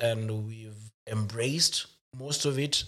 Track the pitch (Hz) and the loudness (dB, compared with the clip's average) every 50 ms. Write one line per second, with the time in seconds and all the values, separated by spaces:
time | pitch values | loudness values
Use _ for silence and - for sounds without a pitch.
0 | 120 117 113 110 110 110 110 110 107 110 113 110 110 110 107 104 110 107 - _ | 2 2 2 2 0 0 -2 -2 -4 -4 -8 -10 -12 -14 -14 -14 -16 -18 -20 _
1 | _ 113 110 107 107 101 113 113 120 131 147 170 165 - - - - - - _ | _ -2 0 0 0 0 0 0 0 0 4 4 4 4 2 0 -4 -4 -12 _
2 | _ _ - 127 135 147 143 - - 147 131 135 143 139 - - - | _ _ -12 -10 -4 -4 -2 0 2 2 2 2 2 2 0 0 0